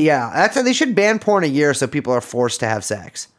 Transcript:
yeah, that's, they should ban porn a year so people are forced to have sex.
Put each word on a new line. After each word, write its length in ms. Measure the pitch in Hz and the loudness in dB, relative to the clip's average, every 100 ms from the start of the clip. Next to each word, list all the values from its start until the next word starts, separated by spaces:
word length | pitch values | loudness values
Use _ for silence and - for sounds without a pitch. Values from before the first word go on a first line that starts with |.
yeah, 300 | 151 143 117 | 2 2 0
that's, 280 | 107 208 262 | 0 2 2
they 120 | 247 | 0
should 220 | 262 302 202 | 0 0 2
ban 220 | 208 220 | 2 2
porn 280 | - 202 160 | 0 0 2
a 20 | |
year 260 | 135 147 | 2 2
so 140 | 135 127 | 2 -2
people 240 | 147 123 | -2 -2
are 80 | 123 | -2
forced 400 | - 123 120 - | -2 -2 -2 -2
to 80 | 113 | -2
have 160 | 110 | -2
sex. 460 | - 104 82 - - | -4 -8 -10 -16 -16